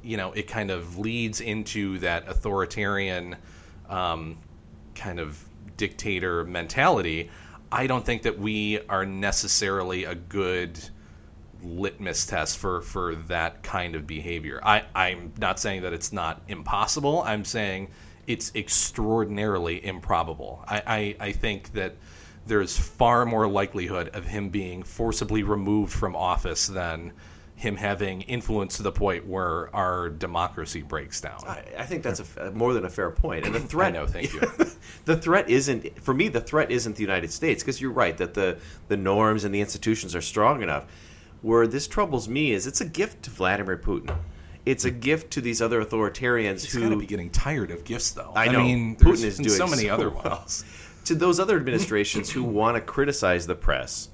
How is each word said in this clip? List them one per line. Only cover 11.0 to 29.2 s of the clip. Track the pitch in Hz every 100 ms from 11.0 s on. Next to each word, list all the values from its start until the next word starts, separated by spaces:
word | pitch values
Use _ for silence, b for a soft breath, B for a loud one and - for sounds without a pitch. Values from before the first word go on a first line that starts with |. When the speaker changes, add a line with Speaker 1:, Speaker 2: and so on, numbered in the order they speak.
| B B B B - -
Speaker 1:
litmus | 87 85 98 - 95 78 -
test | 90 76 -
for, | 98 90
for | - 95 87 82
that | 80 87 82 -
kind | - 95 87 80
of | 73
behavior. | 78 73 85 76 67
I, | 107 107 -
I'm | - 92 90 87 90
not | 101 92
saying | - 95
that | 90
it's | 85 -
not | 101 82 78 -
impossible. | 92 - 101 107 - 143 160 113
I'm | 107
saying | 101 117 101 95 95 B B B -
it's | 113 - 110
extraordinarily | 101 - - - 107 113 104 104 107 113 95 87
improbable. | 101 - - 87 80 71 64 64 -
I, | 104 104 110 104 104
I, | 104
I |
think | 101 117 98 -
that | 107 92 - B B B B -
there's | 107 92 -
far | - - 120 120 120
more | 113 107
likelihood | 101 98 101 87 92 85
of | 104 87
him | 104 101
being | 101 92 90
forcibly | 90 - 113 107 110 110
removed | 101 104 98 107 98
from | - 98 85
office | 90 87 92 80 -
than | 95 87 80 85 - B B B - 113
him | 95
having | 101 98 101 92
influence | 95 123 - 107 95 -
to |
the | 101
point | - 101 85